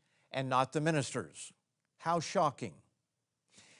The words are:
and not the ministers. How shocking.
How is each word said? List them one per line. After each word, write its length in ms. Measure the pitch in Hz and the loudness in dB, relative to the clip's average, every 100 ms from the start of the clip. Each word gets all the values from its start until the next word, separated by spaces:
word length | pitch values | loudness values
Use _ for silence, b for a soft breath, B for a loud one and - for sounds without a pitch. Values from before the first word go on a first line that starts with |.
| _ _ _ | _ _ _
and 180 | 131 131 | -6 0
not 240 | 127 131 | 2 2
the 80 | 156 | 2
ministers. 720 | 151 156 127 127 80 - - _ _ _ _ _ | 2 2 0 -4 -8 -12 -18 _ _ _ _ _
How 220 | 165 170 | -2 -2
shocking. 600 | - 196 156 123 110 - _ _ _ _ _ _ _ b b b | 0 2 2 0 -10 -10 _ _ _ _ _ _ _ b b b